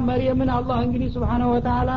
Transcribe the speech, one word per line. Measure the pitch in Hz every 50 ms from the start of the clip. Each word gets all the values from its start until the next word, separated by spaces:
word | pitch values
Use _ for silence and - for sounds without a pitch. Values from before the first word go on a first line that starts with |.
መርየምን | 254 240 247 254 262 262 262 262 262 262
አላህ | 247 240 254 262 254 233
እንግዲህ | 240 247 247 240 254 247
ሱብሓነሁ | - 247 233 208 233 240 247 247
ወተዓላ | 240 240 233 247 240 247 254 254 254